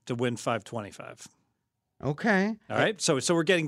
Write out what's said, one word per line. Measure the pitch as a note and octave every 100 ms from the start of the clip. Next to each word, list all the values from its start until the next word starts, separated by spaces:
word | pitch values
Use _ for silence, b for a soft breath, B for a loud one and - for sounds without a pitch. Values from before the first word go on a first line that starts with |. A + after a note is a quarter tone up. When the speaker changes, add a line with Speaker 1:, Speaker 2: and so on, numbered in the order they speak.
| -
Speaker 1:
to | A#2+
win | B2 A#2+
five | - A2+
twenty-five. | - A#2 G2+ - - - - _ _ _ _ _ _ -
Speaker 2:
Okay. | C3+ D3 A3+ F#3+ G3+ A3 -
Speaker 1:
All | A2
right. | D3+ A3
So, | - C3+
so | -
we're | E3+
getting, | D#3+ F3